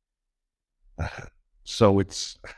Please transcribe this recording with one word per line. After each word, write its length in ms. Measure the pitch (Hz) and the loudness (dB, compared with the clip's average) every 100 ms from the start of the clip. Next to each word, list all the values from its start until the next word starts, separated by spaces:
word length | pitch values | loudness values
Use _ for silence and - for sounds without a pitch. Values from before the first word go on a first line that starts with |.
| _ _ _ _ _ _ _ _ _ - | _ _ _ _ _ _ _ _ _ -10
<sighs> 60 | 80 - - - _ _ | -10 -10 -18 -20 _ _
so 360 | - - 107 98 | -8 4 4 6
it's, 380 | 98 - - - - | 0 -6 -12 -14 -20